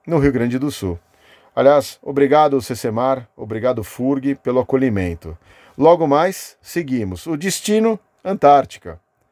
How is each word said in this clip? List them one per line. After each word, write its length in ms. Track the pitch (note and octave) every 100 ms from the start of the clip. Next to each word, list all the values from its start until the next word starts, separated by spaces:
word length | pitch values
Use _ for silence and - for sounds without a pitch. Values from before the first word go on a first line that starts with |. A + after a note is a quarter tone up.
no 140 | - E3
Rio 140 | C#3+
Grande 260 | A#2+ A#2+ B2+
do 120 | D3
Sul. 280 | - F#2+ F2 _ _ _ _ _
Aliás, 440 | - C3 D3 - -
obrigado, 580 | - C#3 C#3 D3+ D3+ C#3
C 140 | -
C 160 | A#2+ A#2+
mar, 380 | A2 C3 C3+ A#2 -
obrigado, 480 | A2+ A2 B2 A#2+
furg, 500 | G#2 - B2+ C#3 C3+ C3+
pelo 240 | - B2
acolhimento. 760 | A#2+ C3 C3 G2+ F2+ E2 D#2+ E2 _ _ _ -
Logo 300 | D3+ F3 D#3
mais, 500 | C#3+ F3+ F#3 - _
seguimos. 680 | - E3+ D3 B2+ G2 F2+ E3
O 100 | D3+
destino, 640 | F#3 - - G#3+ A3+ A3 _ _
Antártica. 760 | F#3 G3+ C#3+ C#3+ - - F2 D#2+ _ _ _